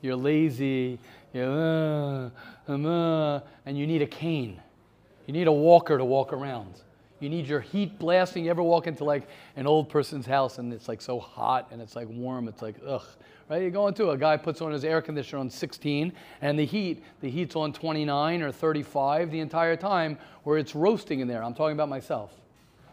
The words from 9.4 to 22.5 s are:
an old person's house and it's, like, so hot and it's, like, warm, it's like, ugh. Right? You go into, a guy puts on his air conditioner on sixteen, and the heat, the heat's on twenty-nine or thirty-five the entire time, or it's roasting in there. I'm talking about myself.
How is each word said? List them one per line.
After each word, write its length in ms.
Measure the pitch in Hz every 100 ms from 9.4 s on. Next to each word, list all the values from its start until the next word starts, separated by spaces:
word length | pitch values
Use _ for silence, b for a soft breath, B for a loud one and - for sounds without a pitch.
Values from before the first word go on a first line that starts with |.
| B 139
an 100 | 135
old 220 | 156 151
person's 360 | 147 135 143 123
house 320 | 135 131 -
and 140 | 120
it's, 140 | 113 -
like, 140 | 113
so 180 | - 123
hot 480 | - - 113 127 -
and 100 | 117
it's, 140 | 107 117
like, 120 | 113
warm, 380 | 117 127 127 113
it's 140 | 101
like, 140 | 110 107 135
ugh. 160 | 131 - - B B B
Right? 120 | 160
You 100 | 185
go 160 | 190 202
into, 240 | 175 196
a 60 | 135
guy 200 | 156 151
puts 240 | 165 147
on 100 | 160
his 140 | 147 151
air 160 | 160
conditioner 380 | 160 147 127 143
on 100 | 131
sixteen, 640 | - 160 - 147 143 170 - B B
and 160 | 143 151
the 80 | 147
heat, 380 | 208 185 156 B B
the 100 | 135
heat's 260 | 147 170 160
on 180 | 151
twenty-nine 680 | - 160 156 147 143 151 170
or 100 | 147
thirty-five 800 | - 160 151 139 143 139 156 170
the 80 | 160
entire 360 | 156 151 165 165
time, 420 | 190 185 160 147 B B 147
or 120 | 156
it's 180 | 135 147
roasting 440 | 190 226 - 139
in 80 | 123
there. 160 | 120
I'm 100 | 117
talking 200 | 120 156
about 160 | 151 147
myself. 420 | 135 - 131 104 - _